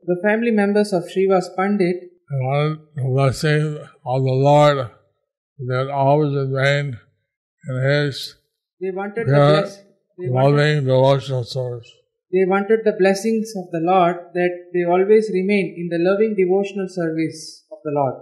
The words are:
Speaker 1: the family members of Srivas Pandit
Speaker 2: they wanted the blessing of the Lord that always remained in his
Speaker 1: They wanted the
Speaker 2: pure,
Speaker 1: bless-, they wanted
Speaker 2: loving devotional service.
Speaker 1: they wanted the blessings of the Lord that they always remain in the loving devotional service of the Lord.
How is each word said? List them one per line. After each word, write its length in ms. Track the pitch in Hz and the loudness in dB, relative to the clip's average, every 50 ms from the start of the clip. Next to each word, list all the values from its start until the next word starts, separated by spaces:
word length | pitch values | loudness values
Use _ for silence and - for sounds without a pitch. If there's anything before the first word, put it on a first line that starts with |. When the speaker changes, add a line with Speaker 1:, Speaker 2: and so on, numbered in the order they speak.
| _ 170 | _ -4
Speaker 1:
the 80 | 180 175 180 | -4 -2 0
family 260 | 208 214 226 233 240 220 208 | 0 0 0 0 0 2 2
members 280 | 202 202 202 208 208 208 196 | 2 2 2 0 0 2 -2
of 40 | 170 170 - | -4 -4 -2
Srivas 360 | - 185 190 190 190 185 185 185 - 185 | -2 0 2 2 2 0 0 -2 -4 -4
Pandit 380 | 190 202 208 196 180 170 180 180 - - _ _ _ _ | -2 -2 0 0 0 0 -2 -4 -8 -16 _ _ _ _
Speaker 2:
they 100 | 143 135 127 | -6 -4 -2
wanted 300 | 131 139 143 147 151 156 156 - _ _ | -2 0 0 -2 -2 -4 -8 -14 _ _
the 80 | 147 127 131 127 | -6 -4 -2 0
blessing 480 | 139 139 131 120 - 160 156 151 151 151 156 151 147 - - _ _ _ 127 | 2 2 0 0 -2 -2 0 0 0 0 -4 -6 -10 -14 -18 _ _ _ -4
of 80 | 127 135 131 | -2 -2 0
the 100 | 131 131 131 139 143 | 0 0 2 4 4
Lord 280 | 147 147 147 147 143 135 131 107 - _ _ _ _ _ _ _ _ _ _ _ _ - 127 123 | 6 6 6 6 4 2 -4 -8 -12 _ _ _ _ _ _ _ _ _ _ _ _ -12 -8 -4
that 140 | 127 127 135 135 139 139 135 | -4 -4 -4 -4 -2 0 2
always 280 | 139 143 151 156 143 139 143 139 | 4 4 4 2 0 -2 -2 -4
remained 480 | 135 135 131 131 139 143 143 143 143 120 104 _ _ _ _ _ _ _ _ _ _ _ _ - 131 | -2 -2 0 0 2 0 0 -2 -6 -10 -12 _ _ _ _ _ _ _ _ _ _ _ _ -12 -8
in 60 | 127 127 131 135 | -6 -2 0 0
his 240 | 143 147 147 143 135 - - - - _ _ _ _ _ _ _ _ _ | 0 0 0 -2 -4 -8 -14 -14 -18 _ _ _ _ _ _ _ _ _
Speaker 1:
They 100 | 180 190 185 190 | -8 -8 -6 -6
wanted 260 | 196 208 - 233 147 | -8 -8 -8 -4 -2
the 60 | 127 139 | 2 4
Speaker 2:
pure, 180 | 147 143 147 151 156 | 4 6 6 4 2
Speaker 1:
bless-, 160 | - - - - _ _ _ _ _ _ _ - | 0 -4 -10 -20 _ _ _ _ _ _ _ -10
they 100 | 180 131 | -6 -2
wanted 260 | 127 127 135 143 143 | 0 2 2 4 4
Speaker 2:
loving 200 | 147 147 151 151 151 135 127 131 | 4 2 2 0 0 0 2 2
devotional 500 | 127 131 135 139 135 117 135 135 127 117 - - | 4 4 4 4 2 0 -4 -6 -6 -6 -6 -8
service. 320 | 131 127 123 123 117 110 - _ _ _ _ _ _ _ _ - | -8 -8 -8 -10 -12 -16 -20 _ _ _ _ _ _ _ _ 0
Speaker 1:
they 100 | 185 190 180 190 | 0 2 2 0
wanted 260 | 196 202 202 220 220 214 | -2 2 0 0 2 2
the 80 | 214 190 - | -2 0 2
blessings 460 | 185 196 196 190 - 226 226 220 214 220 - 190 | 2 2 2 2 0 -2 -2 -2 -4 -6 -10 -12
of 60 | 175 - 170 | -10 -8 -6
the 60 | 165 160 175 | -4 0 2
Lord 240 | 185 190 175 170 180 175 - - - | 4 4 4 2 0 -4 -10 -8 -4
that 160 | 180 175 180 180 175 - - - | -2 -2 -2 -2 -6 -12 -6 -4
they 100 | 180 175 175 175 | -2 0 2 2
always 320 | 185 190 202 214 226 214 208 180 185 | 2 4 6 4 4 4 2 -2 -2
remain 260 | 185 196 208 202 185 160 160 170 | 0 0 0 0 0 -2 -6 -10
in 40 | 170 175 170 | -8 -4 -2
the 60 | 165 170 | 0 0
loving 240 | 185 202 202 220 226 214 196 185 | 0 2 2 0 0 2 0 0
devotional 460 | 175 185 196 202 196 196 202 190 180 - 185 | 2 2 0 -2 -4 -6 -8 -8 -6 -6 -6
service 400 | 170 160 160 160 160 156 156 - - - - - _ _ 156 | -4 -4 -2 -4 -4 -4 -6 -12 -18 -18 -20 -20 _ _ -6
of 60 | - - | -4 -4
the 80 | 151 143 143 | -2 -2 0
Lord. 160 | 139 127 120 123 | 0 -2 -2 -8